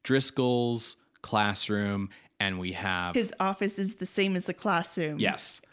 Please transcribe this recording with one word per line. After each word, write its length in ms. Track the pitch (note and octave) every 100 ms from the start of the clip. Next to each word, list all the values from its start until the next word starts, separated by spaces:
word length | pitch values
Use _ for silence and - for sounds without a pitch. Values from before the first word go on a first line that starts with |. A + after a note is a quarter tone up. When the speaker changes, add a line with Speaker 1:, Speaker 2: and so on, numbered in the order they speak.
Speaker 1:
Driscoll's 920 | - C3+ C3 - B2+ B2 A#2+ A#2 - - _ _
classroom, 880 | - A2 G#2 G2 - G#2 G2+ G2+ F#2+ - - -
and 200 | G2 F#2
we 140 | F2+
have 420 | F2+ G2+ F#2 F2+ F2+
Speaker 2:
His 180 | G#3 -
office 400 | F#3+ G3 G3 G3+
is 160 | G3 -
the 100 | F#3
same 300 | - G3 F#3
as 100 | F3
the 80 |
classroom. 640 | F3 G#3+ E3+ E3+ - D#3 D3
Speaker 1:
Yes. 420 | G2 - - - -